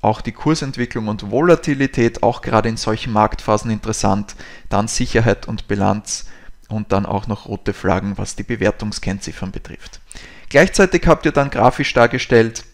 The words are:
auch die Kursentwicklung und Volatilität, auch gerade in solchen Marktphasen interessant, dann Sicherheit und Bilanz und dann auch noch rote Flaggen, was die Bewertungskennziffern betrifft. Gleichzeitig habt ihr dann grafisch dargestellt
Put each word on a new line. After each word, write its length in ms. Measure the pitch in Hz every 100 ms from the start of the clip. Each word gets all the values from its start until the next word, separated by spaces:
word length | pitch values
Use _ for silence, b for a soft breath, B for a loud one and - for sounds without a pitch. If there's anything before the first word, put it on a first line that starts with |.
auch 200 | 104 107
die 100 | -
Kursentwicklung 760 | 107 147 160 139 135 120 120 107
und 200 | 104 104
Volatilität, 920 | 113 170 170 - 139 139 - 117 117
auch 180 | 107 123
gerade 280 | - 110 110
in 80 | 113
solchen 340 | - 110 -
Marktphasen 580 | 107 110 - - 107 120
interessant, 680 | 107 110 110 98 98 104 - B B B
dann 180 | 101 110
Sicherheit 580 | - 127 117 113 101 -
und 220 | 110 -
Bilanz 600 | 104 98 101 - - - B B - -
und 240 | 110 104
dann 120 | 98 101
auch 220 | 98 104
noch 200 | 104 -
rote 260 | 104 -
Flaggen, 440 | 98 95 95 98 98
was 200 | 101 -
die 60 |
Bewertungskennziffern 1080 | 101 117 95 - 107 101 - 95 - - 92
betrifft. 480 | - - - - - - B B B B
Gleichzeitig 580 | 139 185 - 190 180 170
habt 200 | 160 160
ihr 80 |
dann 160 | 147 139
grafisch 440 | 123 117 - 143
dargestellt 720 | - 117 123 - 120 113 113 -